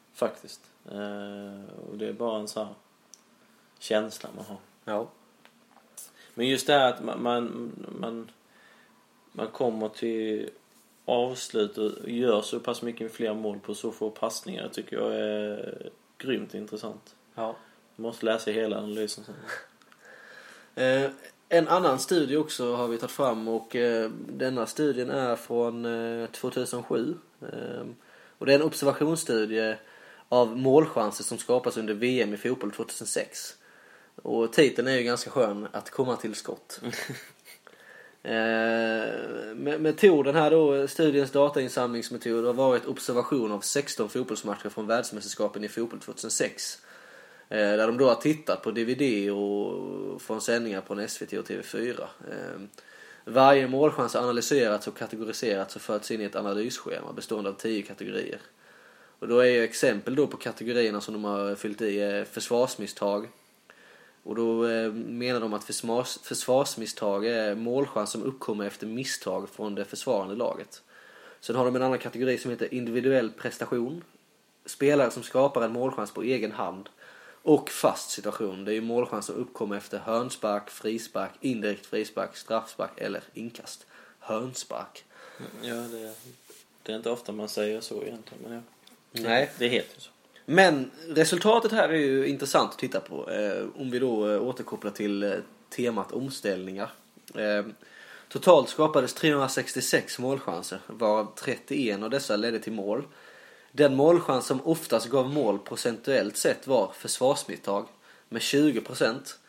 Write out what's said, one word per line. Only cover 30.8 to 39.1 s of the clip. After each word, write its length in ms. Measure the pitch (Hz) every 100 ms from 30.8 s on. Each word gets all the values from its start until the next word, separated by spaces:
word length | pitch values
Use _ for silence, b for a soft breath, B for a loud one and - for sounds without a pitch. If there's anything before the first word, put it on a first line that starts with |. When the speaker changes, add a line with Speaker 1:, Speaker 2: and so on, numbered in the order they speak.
| 156 120 107 -
Speaker 2:
som 140 | 110 113
skapas 380 | - 123 123 107
under 180 | 107
V 280 | 104 123 127
M 120 | 104
i 20 | 104
fotboll 340 | 120 131 104
tvåtusen 360 | - 113 - 110
sex. 500 | - - - - - B B B B B
Och 380 | - - 117 113
titeln 360 | - 135 - 127
är 80 | 127
ju 60 |
ganska 280 | 120 120 -
skön, 380 | 135 110 101 104
att 180 | 104 -
komma 260 | - 127 117
till 180 | 110
skott. 460 | 101 - - - -
Speaker 1:
<laughs> 60 | 120 117 - 131 - - - - - B B B B B
Speaker 2:
Eh, 80 | - 113 113 113 113 113 113 113 110